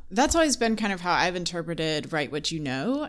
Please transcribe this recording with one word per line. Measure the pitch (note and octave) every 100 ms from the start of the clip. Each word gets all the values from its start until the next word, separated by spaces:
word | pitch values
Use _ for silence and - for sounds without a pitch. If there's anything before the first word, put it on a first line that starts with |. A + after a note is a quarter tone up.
| -
that's | G3 C#4
always | E4+ D#4 B3
been | A3+
kind | G#3+ G#3+
of | F#3
how | F3
I've | D#3 E3+ F3+
interpreted | E3+ F3+ E3 E3 D#3+ D3+ -
write | D#3+ C3
what | D3 D3+
you | E3
know, | C#3+ C3 F3+ C#4